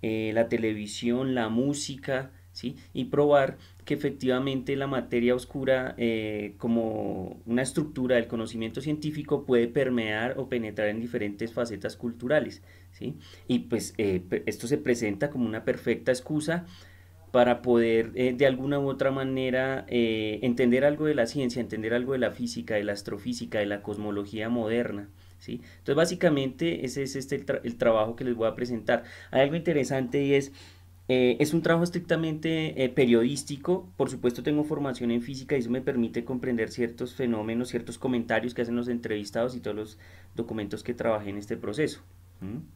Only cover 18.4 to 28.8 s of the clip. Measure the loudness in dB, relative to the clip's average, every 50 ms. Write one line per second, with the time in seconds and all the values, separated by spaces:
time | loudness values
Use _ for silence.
18.4 | 4 4 4 2 -2 -2 0 0 0 0 0 0 0 0 0 0 -2 -2 -2 -2
19.4 | -2 0 0 0 0 0 -2 -4 -6 -2 2 2 2 4 2 0 -2 -2 -4 0
20.4 | 0 0 2 4 4 4 6 6 6 4 4 4 0 0 2 2 2 0 0 -2
21.4 | -2 -2 -2 -4 -6 -4 -6 -4 -2 0 0 0 0 0 0 0 0 0 0 -4
22.4 | -6 -6 -6 -6 -6 -2 -2 0 0 0 -4 -4 -6 -8 -8 -6 -6 -6 -6 -6
23.4 | -8 -4 -2 -2 0 0 -2 -4 -4 -6 -6 -6 -4 -4 -4 -4 -6 -6 -6 -6
24.4 | -4 -2 0 0 0 0 0 0 0 -2 -4 -8 -10 -12 -16 -20 -20 -20 -20 -20
25.4 | -12 -10 -10 -10 -10 -14 -20 -12 -2 0 2 4 4 2 2 2 4 4 4 4
26.4 | 0 -2 -2 -2 0 0 0 -2 -4 -6 -4 -4 -6 -4 -4 -6 -6 -4 -4 -6
27.4 | -2 -2 -2 -2 -2 -6 -2 2 4 6 6 6 4 2 0 -4 -2 -2 0 2
28.4 | 0 0 0 -2 -4 -4 -4 -6